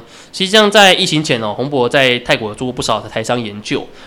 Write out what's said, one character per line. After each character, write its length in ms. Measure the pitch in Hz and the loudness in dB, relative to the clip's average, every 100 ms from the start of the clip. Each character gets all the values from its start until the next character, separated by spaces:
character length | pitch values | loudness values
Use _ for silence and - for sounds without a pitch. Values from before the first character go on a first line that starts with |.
| - - - | -10 -20 -18
其 160 | - 190 | -6 0
实 60 | |
像 180 | 214 208 | 4 4
在 240 | 214 196 | 6 6
疫 100 | 180 | 4
情 180 | 175 151 | 0 0
前 200 | 151 120 | 0 -2
哦， 100 | 107 | -2
洪 160 | 101 135 | -4 -4
博 200 | 143 120 | 0 0
在 280 | 143 131 120 | 2 2 0
泰 160 | 123 135 | 0 -2
国 140 | 107 | -2
有 40 | |
做 120 | 104 127 | -6 -8
过 60 | |
不 80 | 139 | -4
少 200 | 127 107 | -2 -2
的 80 | 107 | -4
台 120 | 117 | -6
商 200 | 110 123 | -2 -4
研 180 | 107 104 | -4 -10
究， 240 | - 139 - - | -6 -6 -8 -16